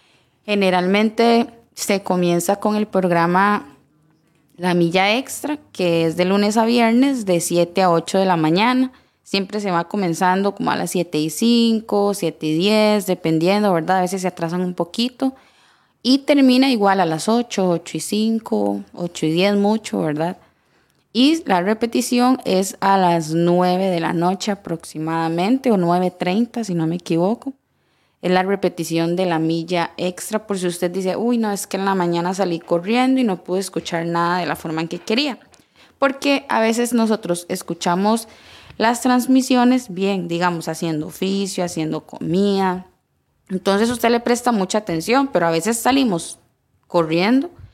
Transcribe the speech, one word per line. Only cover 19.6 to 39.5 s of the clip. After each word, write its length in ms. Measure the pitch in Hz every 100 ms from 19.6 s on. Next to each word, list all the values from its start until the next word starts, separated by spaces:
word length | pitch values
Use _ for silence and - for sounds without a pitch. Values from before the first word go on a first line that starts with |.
| 202 220 - 202
¿verdad? 360 | 160 151 165 190 _ _ _ _ _ _ _
Y 300 | 220 269 330 -
la 140 | 180
repetición 800 | 185 220 233 247 233 247 247 254
es 320 | - 190 196 -
a 180 | 196 196
las 320 | 175 170 156
nueve 540 | 165 175 175 180 180 190
de 140 | 170
la 120 | 165
noche 380 | 170 175 190 226
aproximadamente, 1200 | 196 - 165 - 156 160 165 165 170 190 262 262
o 60 | 202
nueve 340 | 170 175 180
treinta, 540 | - 180 196 233 233
si 100 | 214
no 120 | 170 160
me 100 | 175
equivoco. 560 | - 165 185 240 277 - _ _ _ _ _ _
Es 120 | 180
la 100 | 180
repetición 720 | 185 196 185 175 160 165 170
de 120 | 175 185
La 120 | 160
Milla 540 | 160 165 165 180 165 -
Extra, 500 | 180 180 - 214 -
por 120 | 196
si 80 | 180
usted 240 | 175 175
dice, 260 | 185 185 180
"Uy, 220 | 233 240
no, 140 | 220
es 140 | 196 -
que 100 | 190
en 80 |
la 100 | 196
mañana 400 | 196 175 170 175
salí 240 | 196 185 165
corriendo 640 | - 170 185 240 254 262
y 40 |
no 200 | 233 175
pude 160 | - 185
escuchar 440 | 190 160 - 170 170
nada 320 | 170 170 180
de 80 | 156
la 100 | 151
forma 240 | 160 160
en 80 | 165
que 100 | 175
quería". 400 | - 233 294 220 - _ _ _ - -
Porque 480 | 269 269 277 277 -
a 120 | 226
veces 320 | 220 233 240
nosotros 540 | 240 220 214 185 175 -
escuchamos 800 | 180 - 170 175 175 208 226 - - - - - -
las 240 | 220 240
transmisiones, 880 | 254 254 254 262 254